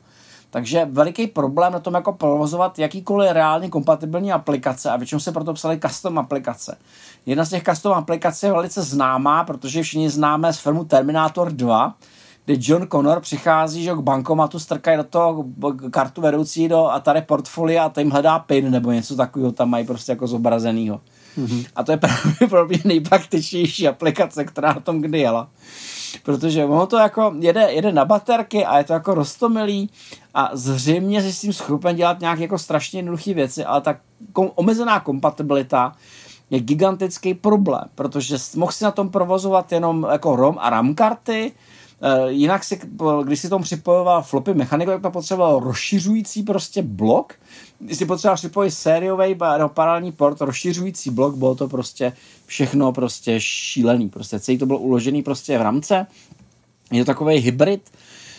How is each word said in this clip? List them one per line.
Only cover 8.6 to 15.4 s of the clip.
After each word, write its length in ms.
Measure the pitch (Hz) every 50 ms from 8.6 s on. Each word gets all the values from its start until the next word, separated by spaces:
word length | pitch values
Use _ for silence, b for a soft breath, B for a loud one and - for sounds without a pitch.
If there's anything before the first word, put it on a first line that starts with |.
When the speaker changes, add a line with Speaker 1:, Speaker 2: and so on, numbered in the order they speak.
| 175 175 - 202
Speaker 1:
známá, 600 | 175 131 135 143 135 131 131 131 135 147 151 165 170
protože 400 | 170 143 127 - 131 135 165 160
všichni 260 | 156 151 156 156 151
známe 440 | 139 151 151 147 151 151 160 165 156
z 40 |
filmu 260 | - - 147 151 170 165
Terminator 680 | 156 - 135 135 143 156 160 160 156 160 180 175 175
dva, 440 | 156 127 123 120 113 110 127 220 - b b b b b b b b b _
kdy 120 | - 147 131
John 260 | 117 127 156 175 180 -
Connor 280 | - 147 139 147 165 175
přichází, 640 | - - 151 131 - 170 160 160 160 160 156 170 165
že, 80 | 175
k 80 | 175 156
bankomatu, 600 | 139 143 135 135 131 165 160 156 151 147 - 165
strkají 380 | 156 - 160 143 - 170 160
do 60 | 151 147
toho 400 | - - 170 170 165 165 156